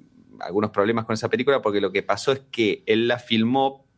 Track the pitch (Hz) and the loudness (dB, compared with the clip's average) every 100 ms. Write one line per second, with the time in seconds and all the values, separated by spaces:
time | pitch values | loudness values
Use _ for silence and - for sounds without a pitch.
0 | - _ _ - - 98 104 101 104 117 | -20 _ _ -16 -6 -2 -2 0 0 0
1 | 113 110 113 - 127 135 107 101 98 95 | -2 -4 -2 0 2 0 2 0 0 -2
2 | - 101 - 135 - - 107 - - 110 | -2 -2 -2 -4 -4 -2 0 0 0 0
3 | 117 120 - 113 113 131 135 135 _ | 2 -2 0 0 2 2 0 -4 _